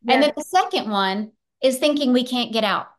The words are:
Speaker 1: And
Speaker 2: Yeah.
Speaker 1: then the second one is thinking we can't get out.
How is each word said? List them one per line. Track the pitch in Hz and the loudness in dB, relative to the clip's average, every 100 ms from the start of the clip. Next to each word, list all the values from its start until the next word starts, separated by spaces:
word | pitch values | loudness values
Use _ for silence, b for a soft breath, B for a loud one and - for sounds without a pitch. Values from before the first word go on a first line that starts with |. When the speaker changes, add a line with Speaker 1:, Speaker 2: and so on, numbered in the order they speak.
| 233 | 2
Speaker 1:
And | 262 | 2
Speaker 2:
Yeah. | 294 | 2
Speaker 1:
then | 294 | 0
the | |
second | 302 370 381 330 220 | -2 0 0 -4 -2
one | 202 190 196 214 _ _ _ | -2 -2 -2 -8 _ _ _
is | 262 262 | -2 2
thinking | 302 294 269 | 0 0 2
we | 247 | 2
can't | 254 247 226 | 0 -4 -4
get | 220 | -2
out. | 208 170 - | 0 -2 -6